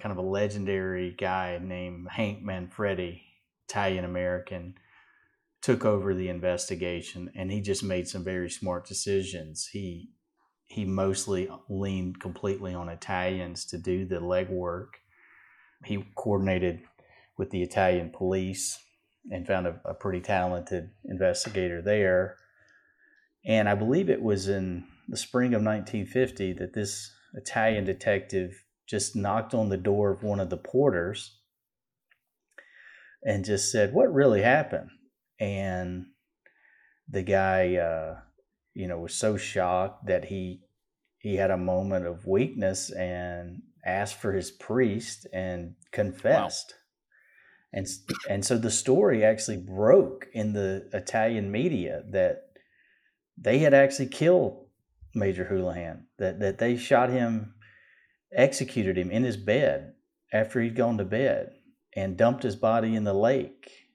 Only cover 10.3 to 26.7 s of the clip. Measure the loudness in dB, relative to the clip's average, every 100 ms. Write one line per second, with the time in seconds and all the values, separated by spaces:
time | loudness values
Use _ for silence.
10.3 | _ _ _ _ -8 -4 0 0 0 -2
11.3 | -2 -4 -8 -8 -6 -4 -4 -4 -6 -10
12.3 | -6 -4 -4 -6 -8 -10 -10 -6 -2 -2
13.3 | -2 -6 -10 -10 -8 -4 -4 -2 -4 -2
14.3 | -2 0 -4 -4 -6 -10 -20 _ _ _
15.3 | -20 _ _ _ _ -6 -6 -6 -6 0
16.3 | 2 2 2 0 -2 -10 _ _ _ _
17.3 | -8 -6 -4 -2 2 4 4 -2 -4 0
18.3 | 0 -2 -4 -8 -10 _ _ _ _ -12
19.3 | -10 -2 -2 -2 -6 -10 -6 -4 -4 0
20.3 | 0 0 -2 -4 -6 -6 -14 -10 0 2
21.3 | 2 -2 -2 -2 -2 0 4 4 4 2
22.3 | -6 _ _ _ _ _ _ _ _ _
23.3 | _ 0 2 4 2 2 2 2 0 2
24.3 | 0 0 -2 -2 -6 -10 _ -12 -10 -4
25.3 | 0 2 2 2 -2 -4 -6 -2 0 0
26.3 | 0 -6 -4 -6